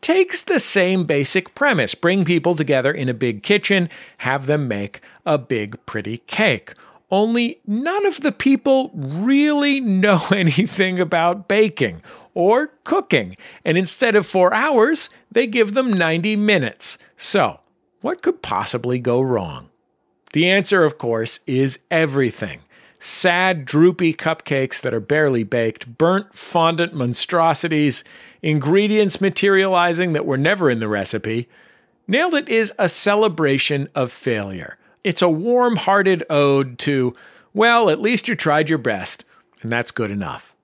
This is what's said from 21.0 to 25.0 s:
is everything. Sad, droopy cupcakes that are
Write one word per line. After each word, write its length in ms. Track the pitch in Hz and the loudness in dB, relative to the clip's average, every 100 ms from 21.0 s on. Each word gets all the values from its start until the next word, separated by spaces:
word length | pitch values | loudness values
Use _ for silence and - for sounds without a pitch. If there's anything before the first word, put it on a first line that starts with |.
| 123 113 113 - - | -4 -4 -4 -8 -4
is 320 | 131 135 127 _ | 0 0 -2 _
everything. 680 | 165 156 135 127 - 101 67 _ _ _ _ | 0 0 0 -2 -2 -10 -10 _ _ _ _
Sad, 680 | - - 185 175 185 175 | -6 -2 0 2 0 -2
droopy 480 | 131 147 175 170 165 | -2 4 4 4 -2
cupcakes 680 | 156 160 160 - 139 131 - | -2 -4 -4 -4 -2 -2 -4
that 100 | 120 | -6
are 80 | 113 | -6